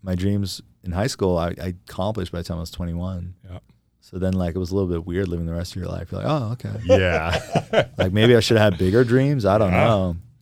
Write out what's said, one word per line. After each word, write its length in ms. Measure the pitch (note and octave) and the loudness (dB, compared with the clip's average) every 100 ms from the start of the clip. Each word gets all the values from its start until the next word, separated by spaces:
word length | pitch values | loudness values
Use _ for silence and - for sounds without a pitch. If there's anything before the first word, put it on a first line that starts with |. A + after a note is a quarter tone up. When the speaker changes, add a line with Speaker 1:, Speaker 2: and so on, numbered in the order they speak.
Speaker 1:
my 120 | F#2+ | -2
dreams 480 | F#2 F#2+ G2+ G2 - - _ | 0 2 0 -2 -6 -16 _
in 80 | F2+ | -8
high 160 | F2 A2 | -2 -2
school, 280 | - F#2+ F2 | 0 0 2
I, 120 | E2+ - | -2 -4
I 140 | F2 F2+ - | -8 -10 -12
accomplished 460 | - F#2+ G#2+ F2 | -6 -4 -4 -6
by 60 | E2+ | -8
the 60 | |
time 120 | F2 E2+ | -6 -8
I 40 | |
was 100 | E2 | -8
twenty-one. 640 | - F2 E2+ F#2 F#2 F2 F2+ F#2 | -8 -6 -6 -6 -8 -10 -16 -18
Speaker 2:
Yeah. 100 | F#2+ _ _ _ _ | -20 _ _ _ _
Speaker 1:
So 180 | _ F#2 | _ -4
then, 140 | F#2 | -2
like, 220 | F#2 F2 E2 | 0 0 -2
it 20 | |
was 120 | F2 | -2
a 20 | |
little 160 | F#2+ F#2+ | 0 0
bit 160 | E2+ E2 | -2 -2
weird 220 | F2 G2 | -4 -2
living 180 | F2 E2 | -4 -4
the 60 | |
rest 220 | E2+ F2+ F#2+ | -6 -8 -8
of 60 | |
your 80 | F2 | -8
life. 200 | F2 F2 | -8 -8
You're 120 | F#2 | -6
like, 80 | A2 | -4
"Oh, 220 | D3+ A2 | -4 -4
okay." 220 | A#2+ G#2 G#2+ | -8 -8 -8
Speaker 3:
Yeah. 1040 | A2+ - F#2 E2 E2+ - - - - A3 - | 2 4 4 0 -2 -4 -2 -4 0 0 0
Speaker 1:
<laughs> 40 | - | -2
Like, 140 | F#2+ | 0
maybe 220 | G2 A#2 A#2+ | 4 6 6
I 40 | |
should 160 | - A2+ | 6 4
have 160 | G#2+ | 4
had 60 | F2 | 4
bigger 240 | F#2 G#2+ | 2 4
dreams. 400 | B2+ B2+ C#3 C#3+ G2 | 4 4 2 2 2
I 120 | G#2 | 4
don't 120 | G2+ | 4
Speaker 2:
Yeah. 140 | F2+ | 4
Speaker 1:
know. 320 | D3 G#2+ F#2 E2+ - _ | 4 2 0 -4 -10 _